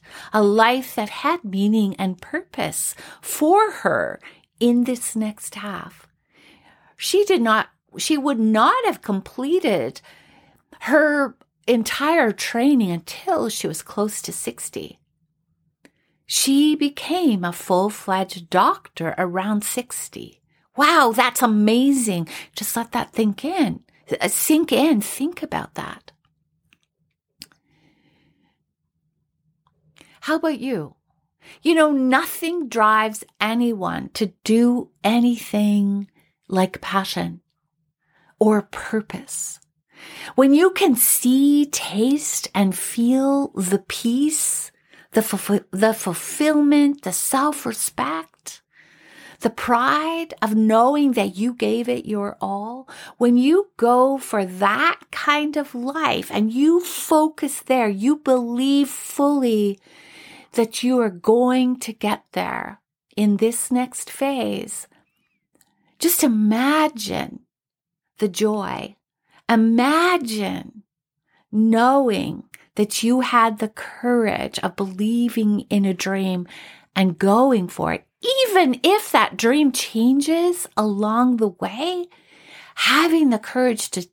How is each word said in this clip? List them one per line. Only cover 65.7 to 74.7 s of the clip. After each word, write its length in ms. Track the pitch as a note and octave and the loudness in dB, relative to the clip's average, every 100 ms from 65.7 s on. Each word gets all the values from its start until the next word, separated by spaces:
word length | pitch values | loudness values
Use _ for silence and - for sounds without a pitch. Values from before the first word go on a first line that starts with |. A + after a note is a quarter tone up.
| _ _ - | _ _ -4
just 240 | E4 F4 | -2 2
imagine 1200 | C#4 G#3+ G#3+ A3 C4+ D#4 D#4 A#3+ G3+ - C#2+ - _ _ _ _ _ _ _ - | 2 4 2 2 2 2 0 -2 -6 -6 -6 -12 _ _ _ _ _ _ _ -4
the 100 | G#3+ | -4
joy. 680 | F3 G#3+ G#3+ F#3+ - G3+ - _ _ _ _ - | 0 -2 -2 -6 -8 -10 -16 _ _ _ _ 0
Imagine 1400 | A3+ A3+ A#3 C4 D#4 F4 F4+ A#3 G#3+ F#3+ F3+ F3+ G#3+ _ _ _ _ _ _ - | 4 4 4 4 2 2 0 -2 -6 -6 -6 -12 -20 _ _ _ _ _ _ -6
knowing 920 | G#3+ A3+ A3+ B3 C#4 B3+ F#3 - - - - _ - | 2 4 4 4 4 2 0 -4 -8 -14 -20 _ -2
that 280 | G#3 - | -2 0
you 180 | A3+ B3+ | 0 2
had 380 | B3 A#3+ A3+ G#3+ | 2 2 2 0
the 80 | G#3+ | -6
courage 920 | - - - B3 A#3+ G#3+ - - - | -8 -16 -8 -2 0 0 -2 -6 -6
of 160 | F#3 | -8